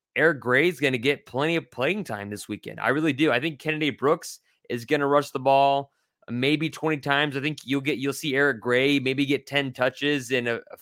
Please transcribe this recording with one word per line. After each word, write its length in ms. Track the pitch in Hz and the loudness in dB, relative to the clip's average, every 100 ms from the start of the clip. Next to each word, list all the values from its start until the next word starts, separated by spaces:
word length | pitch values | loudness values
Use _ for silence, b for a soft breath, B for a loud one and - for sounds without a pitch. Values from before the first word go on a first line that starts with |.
| _ | _
Eric 260 | 120 160 139 | 2 2 2
Gray 280 | 117 127 175 | 2 4 2
is 100 | 147 | 2
gonna 200 | 139 131 | 0 0
get 280 | 127 143 - | 0 -2 -4
plenty 300 | 127 156 165 | -2 0 0
of 140 | - | -4
playing 340 | - 139 202 | -4 -2 -2
time 240 | 151 104 101 | -6 -8 -8
this 200 | 104 - | -10 -8
weekend. 320 | 101 110 107 | -10 -10 -2
I 80 | 110 | 0
really 240 | 143 160 | 2 0
do. 200 | 131 156 | 2 2
I 80 | 120 | 2
think 180 | 160 143 | -2 -6
Kennedy 320 | 156 156 151 | -6 -2 -2
Brooks 500 | - 135 170 - - _ _ - | 0 0 0 -4 -16 _ _ -8
is 160 | 120 | -8
gonna 220 | 113 147 143 | -2 0 4
rush 240 | 143 139 | 2 2
the 100 | 135 | -2
ball 500 | 131 139 139 139 139 _ _ _ - | 4 6 4 2 -2 _ _ _ -8
maybe 380 | 120 139 151 160 | -2 0 0 -2
twenty 300 | - 160 151 | -4 -4 -2
times. 380 | 143 139 147 135 | 0 0 0 -2
I 40 | |
think 200 | 147 151 | -6 -6
you'll 160 | 120 139 | -4 -2
get, 180 | 135 123 | -2 -2
you'll 140 | 139 | -4
see 220 | 139 156 | -4 -2
Eric 260 | 131 143 113 | 2 2 0
Gray 380 | 123 123 139 139 | 0 2 4 2
maybe 260 | 131 131 | 2 0
get 220 | 139 135 - | 0 -2 0
ten 260 | 143 135 | -2 -2
touches 580 | 127 127 - 143 147 117 | -2 -2 0 -2 -2 -2
and 160 | 127 120 | -2 -2
a, 100 | 117 | -4
a, 200 | - - | -8 -20